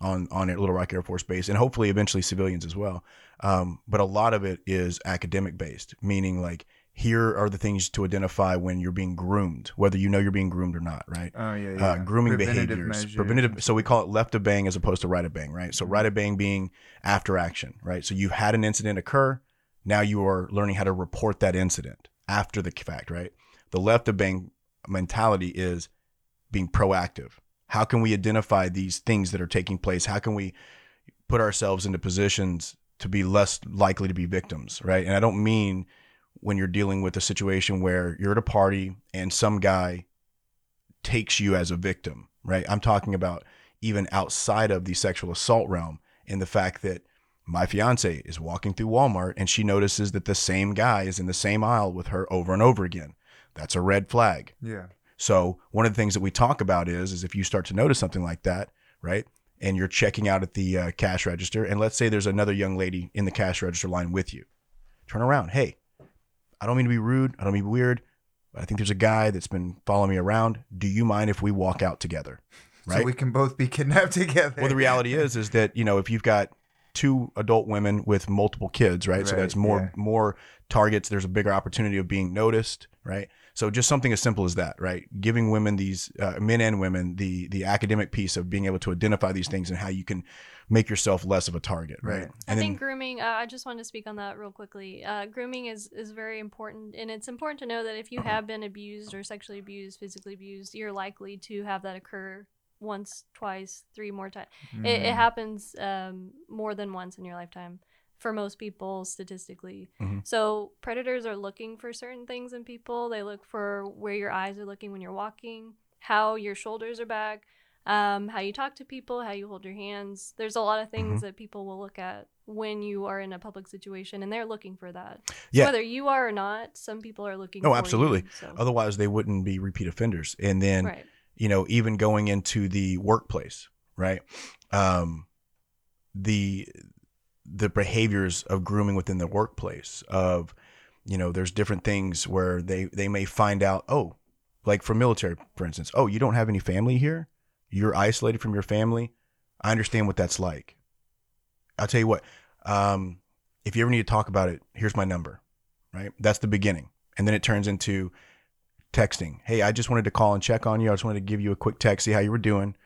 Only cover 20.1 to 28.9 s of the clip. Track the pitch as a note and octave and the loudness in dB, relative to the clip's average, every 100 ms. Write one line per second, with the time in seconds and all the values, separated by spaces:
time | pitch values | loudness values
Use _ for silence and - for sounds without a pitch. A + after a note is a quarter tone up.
20.1 | G#2 F#2+ F#2 F2+ G2+ G2+ F#2+ F#2+ F#2 F2 | 4 2 2 0 0 0 2 0 0 -4
21.1 | - A2 F#2+ G2 F#2 F#2 - C2 - - | -2 -2 2 2 4 2 0 -6 -16 -20
22.1 | _ - G2+ G#2 G#2 F2 - - D#2 - | _ -2 -2 0 -4 -6 -8 -10 -10 -8
23.1 | E2+ F2+ - _ _ _ F#2 G2+ A#2 - | -8 -10 -14 _ _ _ 0 4 6 4
24.1 | G2 F#2+ F#2 F#2 _ _ _ - F#2+ F2+ | 2 0 0 -8 _ _ _ -6 -4 -2
25.1 | A2+ A2 F#2+ F2+ F2+ F2+ F2 - _ _ | 2 2 2 0 -4 -4 -4 -8 _ _
26.1 | _ _ _ _ G#2 F2 - G2 F#2 F2+ | _ _ _ _ -4 0 2 4 4 0
27.1 | - B1 - _ _ _ G#2+ A2 A#2 A2+ | -6 -16 -20 _ _ _ 0 2 4 4
28.1 | G2+ G#2+ A2 - G2 F#2 F#2+ F#2+ | 4 2 2 4 2 2 -2 -4